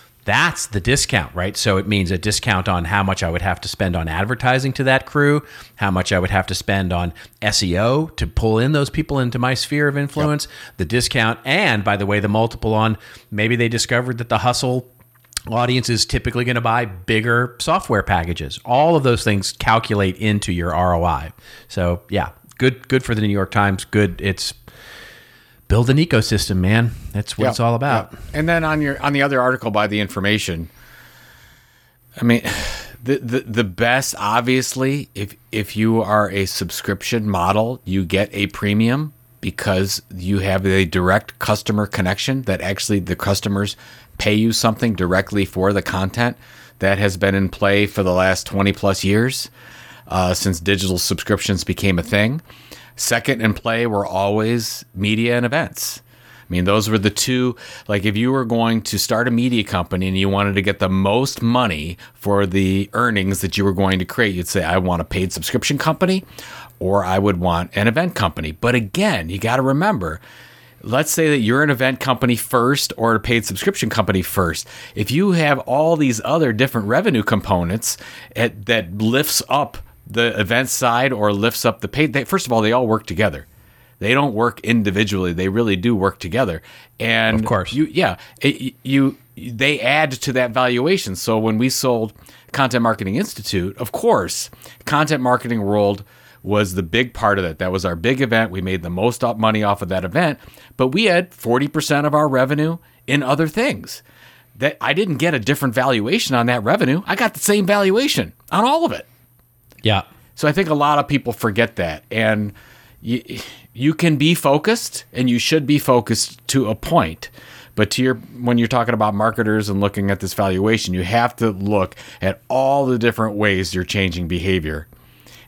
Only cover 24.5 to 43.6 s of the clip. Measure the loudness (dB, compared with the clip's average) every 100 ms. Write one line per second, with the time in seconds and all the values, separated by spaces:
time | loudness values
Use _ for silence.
24.5 | -10 -20 -20 -20 -20 -20 -20 -20 -20 _
25.5 | _ 0 2 4 4 4 2 2 0 0
26.5 | 0 4 4 2 -2 -8 -6 -6 -2 -2
27.5 | 0 0 0 0 0 -2 -12 -10 -4 0
28.5 | 0 2 0 -2 -2 -2 0 2 2 2
29.5 | 0 0 0 0 0 -2 -2 0 0 -2
30.5 | -6 -8 -14 -20 -20 -20 -20 -20 -20 -20
31.5 | -20 _ _ _ _ _ -2 2 2 0
32.5 | -6 -6 -8 -14 -12 -4 -4 -2 -6 -4
33.5 | -2 -2 0 2 2 -2 -4 0 0 2
34.5 | 0 0 -2 -2 -2 -6 -8 -10 -10 -8
35.5 | -6 -4 0 2 2 2 2 2 0 -2
36.5 | -4 -6 -6 -6 -6 -2 -2 0 0 2
37.5 | 2 0 -4 -2 -2 0 0 0 -2 -4
38.5 | -2 0 2 2 0 -4 -10 _ -10 -8
39.5 | -4 -2 0 0 -4 -8 -10 -2 -2 0
40.5 | 0 2 2 2 2 2 2 0 -8 -2
41.5 | -2 0 -2 -2 -2 -2 -2 -2 -4 -2
42.5 | -4 -4 -4 -2 -2 -2 -4 0 0 0
43.5 | -2